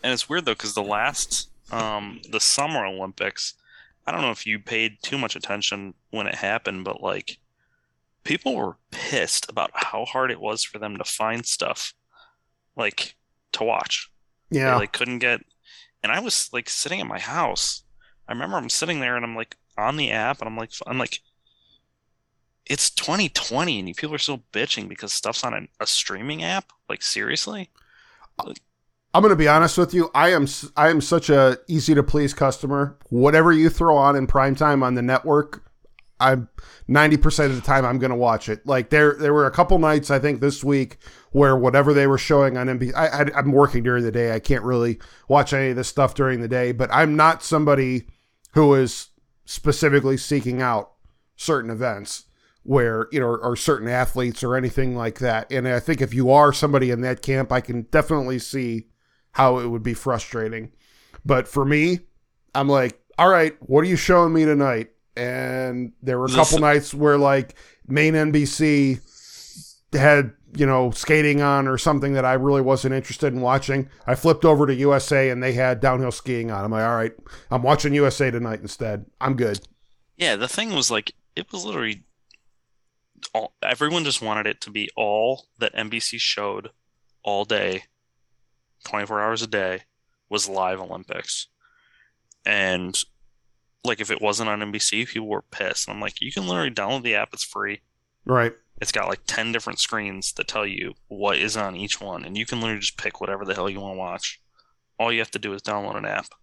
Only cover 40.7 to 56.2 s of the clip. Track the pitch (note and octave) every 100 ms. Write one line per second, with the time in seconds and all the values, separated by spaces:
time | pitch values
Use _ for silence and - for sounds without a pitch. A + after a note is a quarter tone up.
40.7 | C#3+ C3 - - - _ C3+ C#3+ C3 B2
41.7 | C3 C#3+ C#3+ C#3 C3+ - D3 C3+ B2 B2+
42.7 | B2+ B2 B2+ D#3+ C#3+ D3 C#3+ C#3 C3+ C#3+
43.7 | B2 A#2 B2 A#2 A2+ A#2 A2+ - C3 A2
44.7 | B2 A#2 A2+ - - - C#3+ B2+ C#3 C3+
45.7 | B2 C3 - C3+ - C3+ B2+ A#2 B2+ B2
46.7 | A#2 B2 A#2 D#3+ D3+ D#3 E3 - D#3+ D3+
47.7 | C#3 C3 B2+ - - _ _ _ - D3+
48.7 | C3+ B2+ - - _ _ _ _ - -
49.7 | C#3 D#3 C#3+ C3+ C3+ - D3 A#2+ B2 B2+
50.7 | A2+ G2+ _ _ _ _ _ - D3 A#2
51.7 | A2 B2 G#2 G#2 - _ _ _ _ -
52.7 | C3+ A#2+ A2 A2+ C#3+ B2 A#2 A#2+ A#2+ -
53.7 | C#3 A2 B2 B2+ - B2 A#2 B2 B2+ B2+
54.7 | A2+ C3 A#2+ A2+ A2 B2+ A2 A2 C#3 B2+
55.7 | B2 - D#3+ - A#2